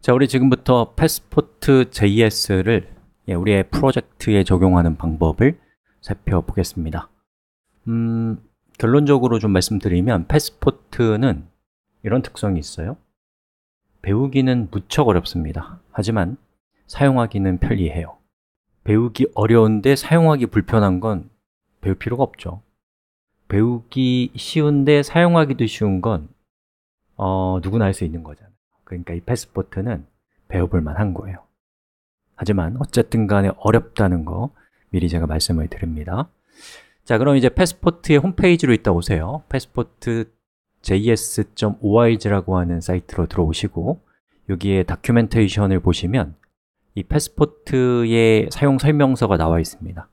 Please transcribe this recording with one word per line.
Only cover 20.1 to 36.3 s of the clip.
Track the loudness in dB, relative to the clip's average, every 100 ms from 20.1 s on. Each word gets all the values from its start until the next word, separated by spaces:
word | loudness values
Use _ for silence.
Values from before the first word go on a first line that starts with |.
| 2 4 2 0
불편한 | -2 0 0 2 0
건 | -4 -6 -8 _ _ _ _ _
배울 | -6 -4
필요가 | -6 -2
없죠. | -2 -4 -14 -14 _ _ _ _ _ _ _ _ _
배우기 | 0 0 -2 -6 -2 0 0 -2 -8
쉬운데 | -6 0 2 2 4 4
사용하기도 | 4 2 4 4 2 0 -2
쉬운 | 0 -2 0
건, | -2 -4 -6 _ _ _ _ _ _ _ _ -8
어, | -4 -2 -2 -4
누구나 | -4 -2
할 | -2
수 | -2 -6
있는 | -8
거잖아요. | -14 -20 _ _ _ _ _
그러니까 | -14 -10
이 | -10
패스포트는 | -6 -6 -6 -10 -8 -6 -6 -8 -12 _ _ _ _
배워볼 | -4 -2 -2
만한 | -4 -4 -4
거예요. | -4 -10 -16 _ _ _ _ _ _ _ _ _ -10
하지만 | -2 -2 -2 -6
어쨌든 | -2 -2 0 -2 0
간에 | 2 0 0
어렵다는 | 2 2 0 -2 0 0
거 | -4 -8 -8 _ _ _ _
미리 | -4 -2
제가 | -2 -2
말씀을 | -4 -2 -2 -4
드립니다. | -6 -8 -8 -8 -6 -8